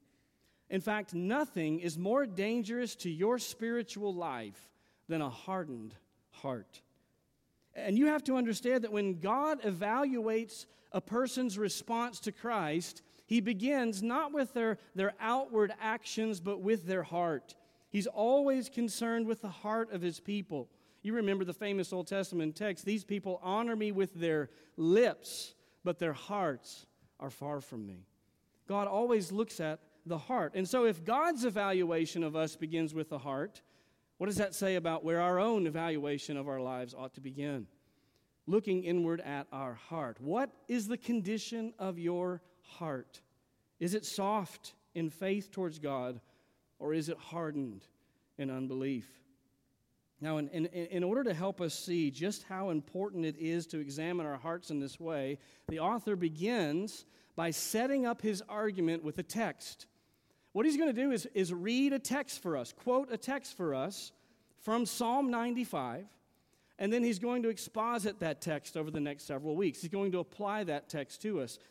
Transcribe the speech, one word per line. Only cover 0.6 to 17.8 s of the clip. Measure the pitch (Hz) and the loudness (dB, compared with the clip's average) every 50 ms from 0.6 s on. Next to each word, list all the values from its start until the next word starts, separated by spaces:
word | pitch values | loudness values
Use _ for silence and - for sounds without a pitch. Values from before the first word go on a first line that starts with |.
| _ - | _ -4
In | 190 190 | -4 -2
fact, | - 220 214 214 196 - - | 0 0 -2 -2 -2 -2 -2
nothing | 170 180 190 233 294 302 - - 190 160 156 156 170 | -2 0 2 2 2 0 0 0 -2 0 2 0 0
is | 175 175 151 165 | 0 -2 -2 -2
more | 180 196 233 277 285 | 0 2 4 4 4
dangerous | 226 180 180 196 214 226 247 214 196 233 240 247 220 - - | 2 0 -2 0 0 0 0 0 -2 -2 -2 -2 -4 -4 -6
to | - 175 | -4 -4
your | 160 156 190 220 247 240 | 0 2 2 2 2 2
spiritual | - - - - 226 233 233 240 220 - - 202 208 202 185 | -2 -6 -6 -4 -2 -2 0 -2 -2 -4 -6 -4 -4 -2 -2
life | 175 170 156 131 120 113 104 98 - - - _ _ _ _ _ _ _ - | -2 -4 -4 -4 -4 -6 -8 -10 -14 -20 -20 _ _ _ _ _ _ _ -4
than | 165 160 | -2 0
a | 147 135 | 0 -2
hardened | 117 - - - 190 185 170 151 127 117 107 113 110 - _ _ _ _ _ _ | -4 -8 -6 -4 -4 -4 -2 -4 -6 -8 -8 -10 -14 -16 _ _ _ _ _ _
heart. | _ - - 139 127 113 98 - - - _ _ _ _ _ _ _ _ _ _ _ _ _ _ _ _ _ _ - | _ -8 -4 -4 -4 -4 -6 -12 -20 -20 _ _ _ _ _ _ _ _ _ _ _ _ _ _ _ _ _ _ -10
And | - - 208 196 233 | -4 0 2 6 6
you | 294 | 6
have | 302 302 302 294 | 6 4 2 2
to | 262 262 254 | 2 2 2
understand | 247 226 208 - - 247 262 254 226 | 2 2 0 0 2 2 2 2 2
that | 214 208 | 2 0
when | 208 202 196 185 165 | 2 2 2 0 0
God | 160 196 226 269 294 311 311 269 220 | 0 2 2 2 2 2 0 0 0
evaluates | 208 185 165 202 208 220 269 285 277 262 240 220 220 220 226 233 - - - - _ _ _ _ - - | -2 -2 0 0 0 2 2 2 2 2 0 0 2 2 0 0 -2 -10 -16 -16 _ _ _ _ -4 -4
a | 185 | -4
person's | - - 208 240 262 254 262 254 254 233 185 202 | -2 0 0 2 2 2 2 0 0 0 0 0
response | 214 190 - - - - 233 233 240 240 208 - | -2 -2 -2 -4 -4 -2 -2 0 -2 -2 -4 -6
to | - 214 | -8 -8
Christ, | - - - 233 233 208 165 151 151 175 175 - - - _ _ _ - - | -8 -6 -4 -2 0 0 2 2 0 0 -2 -4 -10 -14 _ _ _ -16 -4
he | - 220 233 | 2 2 2
begins | 190 226 233 185 220 262 285 269 240 233 208 190 | 4 2 0 0 2 2 2 4 2 2 0 0
not | 208 233 247 294 320 294 | 0 0 0 0 0 0
with | 294 294 262 - - | 0 0 0 0 0
their, | 240 226 226 208 - - - - | 0 2 2 0 0 -6 -10 -2
their | 185 190 202 196 - | 0 0 0 0 0
outward | 220 220 240 262 269 269 233 214 208 196 214 - | 0 0 2 2 0 2 4 4 4 4 2 -2
actions, | 220 220 220 233 - - - 220 220 220 214 175 | -2 -2 -2 -2 -4 -6 -2 0 0 0 0 -2
but | 165 202 202 185 | -2 -4 -4 0
with | 185 202 226 208 165 | 2 2 2 2 2
their | 175 190 185 156 | 0 0 0 0
heart. | - 170 175 175 170 156 127 - - - _ _ _ _ _ | 0 0 0 2 2 0 0 -4 -8 -20 _ _ _ _ _